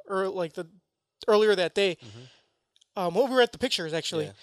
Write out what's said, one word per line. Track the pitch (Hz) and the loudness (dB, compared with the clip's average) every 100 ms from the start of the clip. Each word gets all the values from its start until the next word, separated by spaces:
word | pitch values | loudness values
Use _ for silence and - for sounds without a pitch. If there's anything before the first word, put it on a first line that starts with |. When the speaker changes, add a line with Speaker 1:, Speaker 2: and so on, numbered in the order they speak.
| - | -6
Speaker 1:
or, | 190 190 | -4 -4
like, | 185 165 | -4 -6
the, | - 165 _ _ _ _ _ - | -6 -14 _ _ _ _ _ 2
earlier | 208 214 190 | 4 4 2
that | 165 202 | 0 0
day. | 196 165 | 0 -2
Speaker 2:
Mm-hmm. | 117 110 127 _ _ _ _ _ _ 208 | -12 -20 -20 _ _ _ _ _ _ -4
Speaker 1:
Um, | 175 175 | -2 0
when | 262 | 2
we | 254 | 4
were | |
at | 240 | 2
the | 160 | 0
pictures, | 262 - 160 | -4 -4 -4
actually. | 160 - 165 147 | -6 -4 -6 -6
Speaker 2:
Yeah. | - | -12